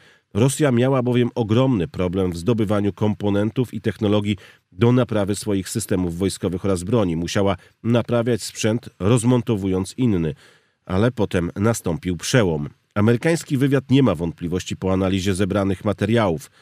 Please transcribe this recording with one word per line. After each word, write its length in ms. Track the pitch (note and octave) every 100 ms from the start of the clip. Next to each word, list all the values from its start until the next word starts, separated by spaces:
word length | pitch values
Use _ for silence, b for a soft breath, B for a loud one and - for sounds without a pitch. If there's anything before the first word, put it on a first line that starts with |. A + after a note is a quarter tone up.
| b b _
Rosja 380 | G2+ C3 C3+ D3+
miała 300 | A#2+ B2+ C3+
bowiem 280 | B2 B2 A#2+
ogromny 540 | - A2 A2+ C3 A#2 D#2+
problem 440 | - F#2 F#2 F#2
w 40 | E2+
zdobywaniu 560 | F2 A2+ G#2 G#2 G2+
komponentów 800 | - G#2+ G2+ G#2 G2+ G#2+ A#2+ B2
i 60 | A2
technologii 560 | A2+ - G#2 G#2 G#2 G#2 B B _
do 200 | F2+ A#2
naprawy 420 | B2 B2 G#2 G2
swoich 340 | G#2 - G2 F#2
systemów 500 | A2+ - F#2+ F2+ E2+
wojskowych 460 | F#2+ - G2 F#2
oraz 180 | G2+ F#2
broni. 340 | F2+ A#2 F#2+ E2
Musiała 400 | E2 A2+ G2 F#2 b _
naprawiać 600 | A2 A#2+ A2 A#2+ A#2 A2+
sprzęt, 460 | - - A2 A2+ - -
rozmontowując 960 | F#2 B2 A#2 B2+ A#2 G#2+ G2 F#2 F#2+ -
inny. 380 | B2+ F#2+ D#2+ C#2 b b b b -
Ale 240 | F#2 A#2
potem 400 | A#2+ G2 F#2+ E2+ -
nastąpił 600 | G#2 A2 - D#2+ F2 E2+
przełom. 520 | - C3 G2 D#2 D2 - _
Amerykański 640 | - G#2 B2 E3 E3 - C#3
wywiad 340 | C#3 C3+ C3+
nie 120 | C3
ma 120 | B2+
wątpliwości 640 | D#2+ E2+ - F2 F2+ - -
po 160 | F#2+
analizie 420 | F#2+ F#2+ F#2+ F#2
zebranych 500 | F2+ G2 G2+ G2 F#2
materiałów. 640 | G#2+ F#2+ G2 A#2 G#2 D#2 - b